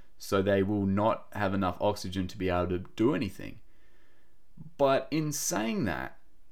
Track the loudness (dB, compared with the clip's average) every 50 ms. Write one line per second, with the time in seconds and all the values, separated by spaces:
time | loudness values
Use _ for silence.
0 | -14 -14 -14 -12 -2 2 2 4 4 6 4 4 4 4 2 2 2 4 4 4
1 | 6 4 4 2 -2 -6 -2 0 0 2 2 2 2 2 2 2 2 2 2 0
2 | -2 -4 -2 -2 -2 -2 -2 -2 0 2 2 2 2 2 0 -2 -4 -4 0 2
3 | 4 4 4 2 0 -2 -4 -8 -10 -10 -10 -10 -12 -12 -12 -14 -12 -12 -12 -12
4 | -12 -12 -12 -12 -12 -12 -12 -12 -12 -12 -12 -12 -12 -6 0 2 4 4 4 4
5 | 2 0 0 0 0 0 -2 -2 -2 -2 0 0 0 0 0 0 0 0 0 -2
6 | -4 -6 -8 -12 -14 -14 -14 -14 -14 -14